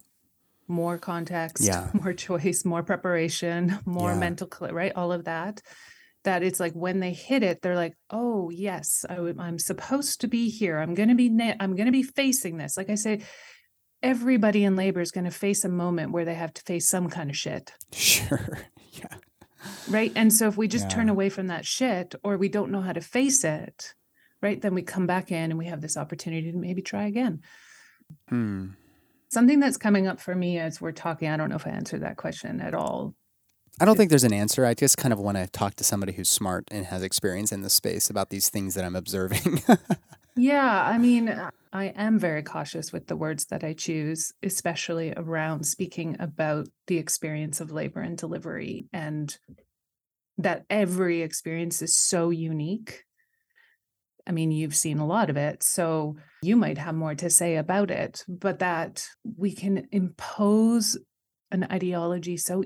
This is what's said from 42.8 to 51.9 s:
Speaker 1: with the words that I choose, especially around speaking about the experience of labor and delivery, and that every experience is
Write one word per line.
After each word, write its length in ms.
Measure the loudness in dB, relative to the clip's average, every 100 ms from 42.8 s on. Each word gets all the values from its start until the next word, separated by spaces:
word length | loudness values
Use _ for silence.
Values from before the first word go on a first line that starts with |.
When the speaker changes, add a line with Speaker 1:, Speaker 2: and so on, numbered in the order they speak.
| -8
Speaker 1:
with 160 | -10 -8
the 80 | -4
words 300 | -4 -4 -4
that 180 | -4
I 80 | -6
choose, 600 | -6 -4 -2 -2 -4 -6 -6
especially 720 | -6 -4 -4 -4 -4 -4 -4 -6
around 500 | -4 -2 -2 -2 -4
speaking 480 | -4 -6 -4 -6 -6
about 480 | -8 -2 -2 -2 -4 _ -4
the 100 | -4
experience 640 | -2 -4 -4 -4 -4 -6
of 120 | -6
labor 260 | -6 -6 -6
and 180 | -8 -8
delivery, 720 | -8 -8 -8 -8 -8 -10 -10
and 440 | -8 -6 -6 -6 -10 _ -20 _ _ _ _ _ _ _ -2
that 280 | -2 -2 -2
every 520 | 0 2 2 2 0
experience 600 | -2 -6 -6 -4 -4 -4
is 140 | 2